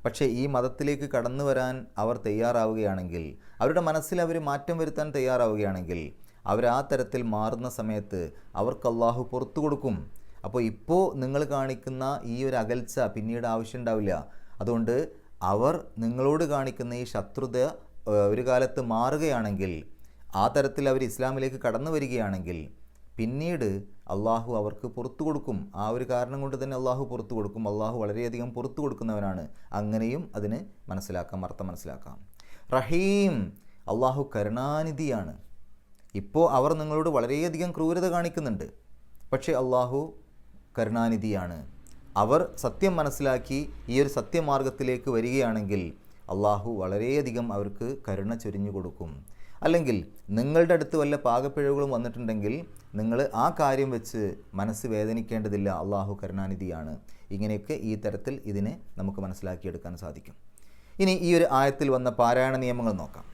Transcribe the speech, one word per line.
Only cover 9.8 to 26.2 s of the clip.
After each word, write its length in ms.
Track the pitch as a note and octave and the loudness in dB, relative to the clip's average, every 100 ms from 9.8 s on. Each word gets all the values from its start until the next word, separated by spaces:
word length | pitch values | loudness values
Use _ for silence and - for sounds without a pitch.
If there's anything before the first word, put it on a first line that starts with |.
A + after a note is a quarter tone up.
| C3+ F#2 C#2+ - - - | 0 -2 -4 -10 -12 -10
അപ്പോൾ 180 | - A#2+ | -4 0
ഇപ്പോൾ 400 | A#2 G#2 - F3 F#3+ C3+ | 0 -2 2 4 4 2
നിങ്ങൾ 260 | C3 C#3 | -2 0
കാണിക്കുന്ന 600 | D3+ C#3 C3+ C3 - C3 C3 C#3 | 0 0 -2 -4 -6 -4 -2 -4
ഈ 120 | A#2 A#2 | -4 -2
ഒരു 120 | C3+ B2+ | 0 0
അകൽച്ച 380 | A2 A#2+ A2 - A#2 | 0 -2 -2 0 0
പിന്നീട് 380 | A2+ G#2+ A#2 A#2 | 0 -4 -2 0
ആവശ്യമുണ്ടാവില്ല. 680 | A2+ A2+ B2+ A#2 A2 G2+ E2+ D2 - - - | -2 -2 -4 0 2 2 0 -4 -12 -10 -4
അതുകൊണ്ട് 360 | G2 A#2 A2+ B2 D#3+ - - - | 0 2 4 2 0 -6 -18 -4
അവർ 320 | F#2 G#2 B2+ E3 - - | 2 4 4 2 -4 -4
നിങ്ങളോട് 460 | A2+ A#2+ C3+ D3+ | -4 2 2 4
കാണിക്കുന്ന 500 | D#3+ C#3+ C3 - A#2+ | 2 0 -2 -4 -6
ഈ 100 | A#2+ | -6
ശത്രുത, 540 | A#2+ G#2+ G2 - B2+ B2 C3+ D#3+ - - | -4 -4 -4 -4 -2 2 2 0 -14 -10
ഏഹ്, 240 | - G#2 G2+ | 2 6 6
ഒരു 140 | A2 | 4
കാലത്ത് 360 | B2 B2+ C3 B2+ | 4 4 4 0
മാറുകയാണെങ്കിൽ, 880 | B2 A2+ B2 D3+ D#3 B2+ G#2+ G2 F#2+ E2 - - - - - | 0 2 2 2 2 2 0 0 0 -2 -8 -14 -18 -16 -6
ആ 120 | G2 A2+ | 2 4
തരത്തിൽ 360 | C#3+ C#3 C#3 C#3 | 4 2 2 2
അവർ 140 | C3 | 2
ഇസ്ലാമിലേക്ക് 560 | B2+ G#2 B2+ C3+ B2+ C3 | 0 -2 -2 0 -2 -2
കടന്നു 300 | B2 A2+ D3 | -2 0 0
വരികയാണെങ്കിൽ, 680 | D#3 C#3 A#2+ G#2+ F#2+ E2+ E2+ D2 - - - - | -2 0 0 0 -2 -4 -6 -8 -14 -20 -20 -16
പിന്നീട് 540 | - A2+ C3 E3 E3+ A2+ G2 G2+ - - | -4 -2 -2 -2 0 0 -2 -6 -16 -6
അള്ളാഹു 400 | G2 G#2+ A2+ A2+ | -2 2 0 0
അവർക്ക് 320 | A#2 G#2 G#2 B2 | -2 -2 -4 -8
പുറത്തു 360 | G#2 C3+ - | -6 -8 -2
കൊടുക്കും. 340 | D#3 D3 - G#2 F#2 | -2 -2 -2 -4 -6
ആ 100 | F2 G#2+ | -4 -2
ഒരു 160 | A#2 | -2
കാരണം 340 | B2+ B2 | 0 0